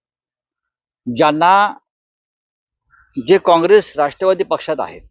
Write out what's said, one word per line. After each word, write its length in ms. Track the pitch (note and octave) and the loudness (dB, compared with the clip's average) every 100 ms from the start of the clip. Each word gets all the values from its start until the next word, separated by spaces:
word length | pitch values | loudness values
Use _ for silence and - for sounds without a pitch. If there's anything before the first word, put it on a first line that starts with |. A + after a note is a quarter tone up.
| _ _ _ _ _ _ _ _ _ _ - A#2 | _ _ _ _ _ _ _ _ _ _ -10 0
ज्यांना, 580 | D3+ D3+ E3+ G3 G#3 - _ _ _ _ _ _ _ _ _ _ _ _ _ - A#2 | 0 2 2 2 0 -6 _ _ _ _ _ _ _ _ _ _ _ _ _ -12 0
जे 120 | F#3+ | 0
काँग्रेस 580 | F#3+ E3 F3 G#3 - D3 | 4 2 4 2 2 -4
राष्ट्रवादी 480 | C#3+ - F#3+ F#3 | -4 -2 -2 -2
पक्षात 320 | F#3+ D#3 - C#3+ | -4 -6 -6 -8
आहेत 240 | F2+ - - | -8 -14 -20